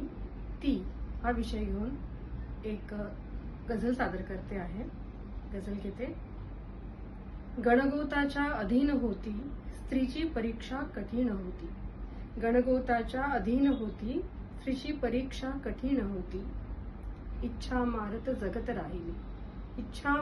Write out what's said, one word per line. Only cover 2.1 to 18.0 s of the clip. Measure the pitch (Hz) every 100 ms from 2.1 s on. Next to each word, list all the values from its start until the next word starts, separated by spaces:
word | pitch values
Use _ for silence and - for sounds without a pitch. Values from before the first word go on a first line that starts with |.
| - - - - -
एक | 214 208 - 208 202 - - - - - -
गझल | 220 240
सादर | 254 196 180
करते | 190 185 - 196
आहे. | 175 185 285 - - - - - -
गझल | 196 202 202
घेते. | 196 190 277 - - - - - - - - - - - - - - -
गणगोताच्या | 233 247 277 294 302 285 285 285
अधीन | 285 220 196 247 285
होती | 262 226 185 220 208 285 - - -
स्त्रीची | - 262 254 302 330
परीक्षा | 240 226 220 - 262 285 214
कठीण | 196 233 240
होती. | 190 180 - - - - - - - - -
गणगोताच्या | 226 247 247 254 247 233 226 254
अधीन | 277 240 190 262 277
होती | 226 214 185 214 339
स्त्रीची | - - - - 269 262 294
परीक्षा | 294 233 247 262 - 262 277
कठीण | 214 - 262 262
होती. | 202 190 - 185 - - - - - - - - - -
इच्छा | 240 233 - 254
मारत | 240 226